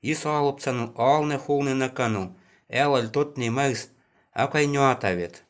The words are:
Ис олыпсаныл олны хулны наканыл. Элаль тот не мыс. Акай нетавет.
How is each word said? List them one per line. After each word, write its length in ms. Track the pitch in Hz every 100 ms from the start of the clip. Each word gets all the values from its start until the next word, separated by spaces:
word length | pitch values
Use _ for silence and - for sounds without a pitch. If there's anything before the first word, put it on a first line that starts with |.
Ис 220 | 117 156 151
олыпсаныл 640 | 151 143 143 - 123 120 117
олны 420 | 123 151 151 139
хулны 360 | 143 143 139
наканыл. 640 | 131 131 131 120 107 92 - _ _ _
Элаль 420 | 113 147 135 113
тот 280 | 139 147 131
не 120 | 120
мыс. 400 | 120 139 120 - _ _ _ _
Акай 340 | - 131 151 147
нетавет. 760 | 143 139 120 101 90 85 - _